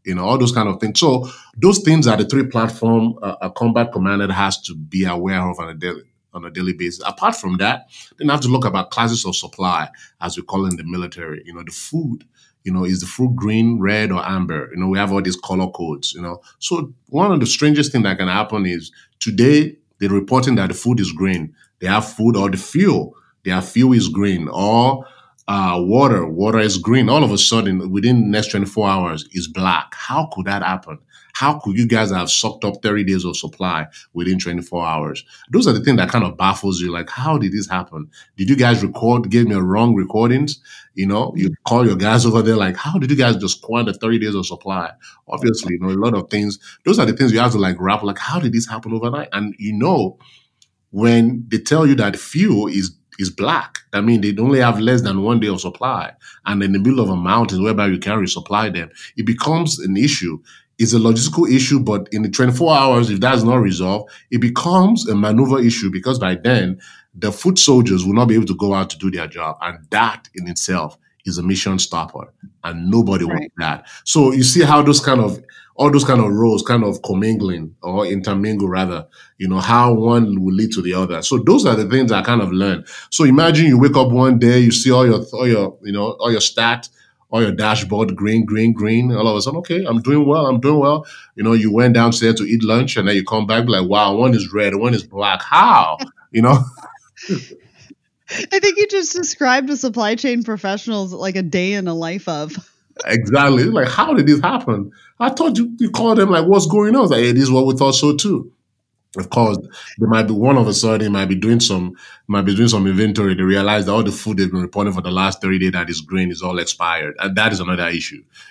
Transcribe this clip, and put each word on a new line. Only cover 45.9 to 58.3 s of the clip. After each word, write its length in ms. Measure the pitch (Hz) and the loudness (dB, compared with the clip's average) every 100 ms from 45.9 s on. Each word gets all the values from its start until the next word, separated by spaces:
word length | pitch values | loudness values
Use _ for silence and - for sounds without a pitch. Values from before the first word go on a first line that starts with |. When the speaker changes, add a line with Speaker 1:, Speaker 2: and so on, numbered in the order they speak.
Speaker 1:
a 60 | 95 | -2
lot 160 | 113 | 0
of 140 | 107 - | -2 -2
things. 280 | 104 104 101 - - | -4 -4 -6 -14 -6
Those 140 | - 220 | 0 2
are 80 | 120 | 2
the 80 | |
things 180 | - 135 | 2 2
you 80 | 110 | 4
have 120 | 123 | 2
to, 60 | 110 | 2
like, 180 | 95 87 | 0 -2
wrap, 220 | 95 104 | -2 -2
like, 160 | 101 95 | -2 -6
how 200 | - 165 | -6 -4
did 140 | 131 | -2
this 160 | 113 113 | -2 -4
happen 240 | 110 110 | -8 -8
overnight? 360 | 113 120 143 - | -6 -6 -6 -8
And, 220 | 101 104 - | -6 -6 -8
you 140 | 104 | -6
know, 460 | 104 143 165 95 - _ _ _ _ _ _ _ | -2 2 2 0 -6 _ _ _ _ _ _ _
when 540 | 98 117 117 117 120 120 | 0 4 4 4 0 -4
they 100 | 110 | -6
tell 280 | - 151 156 | 0 2 4
you 80 | |
that 220 | 135 101 92 | 4 0 -4
fuel 500 | - 151 208 107 104 | -6 -2 2 2 0
is, 240 | 98 92 - _ - | -2 -4 -8 _ -8
is 120 | 92 | -8
black, 480 | - 104 160 - - - | -4 -2 -2 -6 -14 -8
that 100 | 101 | -2
means 200 | 107 117 | 2 2
they 140 | 101 101 | 0 0
only 180 | 120 135 | 0 2
have 200 | 123 107 | 2 2
less 220 | 113 127 | 2 2
than 200 | 104 95 | 0 -2
one 160 | 104 117 | 0 0
day 60 | 104 | 0
of 140 | 92 | -4
supply, 520 | 90 - 127 110 82 - - - | -8 -6 -6 -6 -8 -14 -20 -14
and 180 | - 101 | -6 -2
in 100 | 98 | 0
the 60 | 98 | 2
middle 220 | 110 135 | 2 2
of 80 | 101 | 0
a 80 | 90 | 0
mountain 460 | 87 110 113 92 | 0 0 0 0
whereby 240 | 104 104 101 | -2 0 0
you 120 | 90 | -2
can't 220 | 98 107 | -2 -4
resupply 520 | 90 | -4